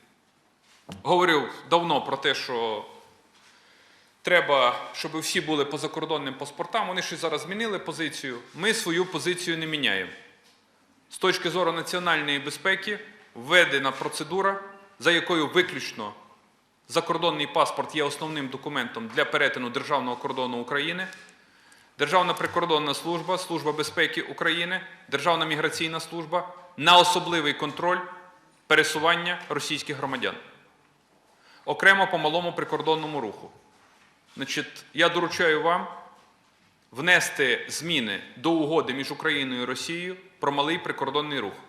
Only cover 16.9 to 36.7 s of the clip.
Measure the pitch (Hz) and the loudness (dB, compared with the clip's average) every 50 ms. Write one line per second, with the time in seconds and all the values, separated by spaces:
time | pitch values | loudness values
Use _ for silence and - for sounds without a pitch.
16.9 | 120 165 - - 165 160 175 165 156 151 143 139 - 165 143 - - 143 131 - | -2 0 0 0 0 0 0 0 0 0 -2 0 2 2 2 2 0 -2 -4 -4
17.9 | 156 151 143 143 143 - 160 156 156 147 135 127 135 131 - 143 147 131 117 120 | -2 -2 -2 -2 -2 -6 -6 -6 -6 -6 -6 -8 -8 -10 -8 -6 -4 -4 -4 -4
18.9 | - 120 113 110 120 151 143 - 156 143 143 127 - 127 127 120 127 135 127 143 | -6 -10 -10 -2 0 0 0 2 2 2 2 2 0 -2 -4 -4 -6 -6 -2 0
19.9 | 147 131 127 123 123 - - 135 127 131 127 123 123 120 120 - 143 143 147 165 | 0 0 0 -2 -4 -6 -6 -6 -4 -4 -4 -4 -4 -6 -4 -4 -2 -2 -2 -4
20.9 | 175 185 190 - - - - - - _ _ _ _ _ _ _ - - _ _ | -4 -6 -8 -10 -12 -16 -20 -20 -20 _ _ _ _ _ _ _ -20 -20 _ _
21.9 | _ - 147 147 185 180 175 170 165 - 175 - - 175 170 165 156 147 147 143 | _ -2 0 4 4 4 4 4 2 0 -2 -2 0 0 2 4 4 2 2 0
22.9 | 135 - 160 170 175 165 160 180 185 170 - - 165 151 143 151 147 151 147 - | -2 -2 -2 -4 -4 -2 -2 -2 -2 -2 -2 -4 -4 -2 -2 -2 -2 -2 -2 -2
23.9 | - 170 156 151 - 165 - - 135 - 165 165 165 170 175 180 185 269 - - | 0 0 0 2 0 -4 -6 -6 -6 -2 0 0 0 0 -2 -2 -4 -6 -6 -10
24.9 | - - - - 135 135 139 175 165 160 160 160 151 151 156 147 - - 165 160 | -18 -20 -6 -4 -4 0 2 2 2 4 2 0 0 0 0 -2 -2 -2 -4 -4
25.9 | 165 160 - - 170 170 160 151 175 180 - - - - - - - 135 147 170 | -4 -6 -8 -8 -8 -8 -4 -2 -2 -2 -2 -4 -10 -18 -20 -16 -8 2 6 8
26.9 | 180 175 175 - 185 180 156 170 170 160 147 147 139 - 151 147 143 - 170 175 | 10 10 10 8 6 2 2 0 0 0 0 0 -2 -2 -4 -6 -4 -2 0 0
27.9 | 180 180 180 - - - - - - - _ _ _ _ _ - 123 - 147 - | 0 0 -4 -8 -12 -16 -18 -20 -20 -20 _ _ _ _ _ 6 6 6 6 4
28.9 | - 151 156 165 170 170 175 175 180 170 - - 151 143 - - 151 135 - - | 2 2 2 2 2 2 0 -2 -4 -6 -6 -6 -4 -4 -4 -4 -4 -4 -4 -6
29.9 | 143 135 139 135 135 123 101 95 87 - - - - - _ _ _ _ _ _ | -6 -4 -4 -4 -2 -2 -2 -4 -4 -6 -12 -18 -20 -20 _ _ _ _ _ _
30.9 | _ _ _ _ _ _ _ _ _ _ _ - - - - - 147 - 185 196 | _ _ _ _ _ _ _ _ _ _ _ -20 -20 -8 -6 -4 0 4 6 6
31.9 | 196 196 185 180 180 160 151 151 160 175 175 170 - 165 151 - 156 151 151 160 | 8 6 4 2 2 0 2 2 0 0 -2 -2 -4 -4 -4 -4 -4 -2 0 0
32.9 | 156 156 156 156 151 139 113 101 - - - - - - _ _ _ _ _ _ | 0 0 -2 -4 -6 -4 -6 -6 -8 -10 -16 -20 -20 -20 _ _ _ _ _ _
33.9 | _ _ _ _ _ _ _ _ - 120 135 - - 151 139 - - - - - | _ _ _ _ _ _ _ _ -12 -10 -8 -4 -4 -4 -4 -6 -10 -18 -18 -4
34.9 | - 147 170 170 170 175 170 160 - - 180 160 156 151 156 170 175 185 196 - | 2 4 4 4 4 2 -2 0 0 2 2 4 4 2 2 0 0 0 -2 -6
35.9 | - - - - - - _ _ _ _ _ _ _ _ _ _ | -12 -14 -18 -20 -20 -20 _ _ _ _ _ _ _ _ _ _